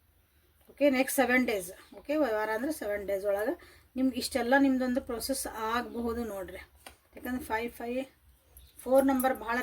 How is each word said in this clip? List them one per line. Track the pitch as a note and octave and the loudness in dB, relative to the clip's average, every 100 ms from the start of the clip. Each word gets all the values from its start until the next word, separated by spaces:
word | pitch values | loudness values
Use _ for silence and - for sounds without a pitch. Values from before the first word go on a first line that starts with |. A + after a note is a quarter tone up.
| _ _ _ _ _ _ _ | _ _ _ _ _ _ _
ಓಕೆ, | - C#4+ | 4 4
ನೆಕ್ಸ್ಟ್ | C4 C4 - | 4 2 2
ಸೆವೆನ್ | A#3+ B3+ A#3+ | 4 4 2
ಡೇಸ್. | G#3 F3 - - | -2 -4 -14 -20
ಓಕೆ, | G3+ - D#4 | -16 -4 0
ವಾರ | B3+ G#3+ A3 | 2 0 0
ಅಂದ್ರೆ | A3 C#4+ | -2 -2
ಸೆವೆನ್ | D#4 G#3+ G#3 G3 | -4 -4 -4 -4
ಡೇಸ್ | G3 | -2
ಒಳಗೆ | G3+ G3 A3+ F4 - - _ B3+ | 0 0 -2 -4 -10 -20 _ -2
ನಿಮ್ಗೆ | C4 B3+ | -2 0
ಇಷ್ಟೆಲ್ಲ | - B3 A#3 C#4 | -4 -2 4 4
ನಿಮ್ದೊಂದು | C#4 B3+ B3+ B3 | 4 2 0 -2
ಪ್ರೊಸೆಸ್ | - A3+ - C4+ - | -4 -6 -4 -4 -6
ಆಗಬಹುದು | A3 A3 A#3+ A3 A3+ A#3 A3+ | -6 -2 -2 -4 -6 -4 -4
ನೋಡ್ರಿ. | A3+ G3 F3 F#3 - _ - - _ - | -6 -8 -10 -12 -18 _ -20 -20 _ -14
ಯಾಕಂದ್ರೆ | B3 B3+ | -8 -6
ಫೈವ್, | - A3 A#3 | -4 -4 -4
ಫೈವ್, | - A#3 B3+ C#4 _ _ _ _ - - - | -8 -6 -6 -6 _ _ _ _ -20 -20 -12
ಫೋರ್ | B3 C4+ C4+ | 4 4 6
ನಂಬರ್ | C4 C4 | 4 2
ಭಾಳ | G#3+ G#3+ A#3+ | 0 -2 -2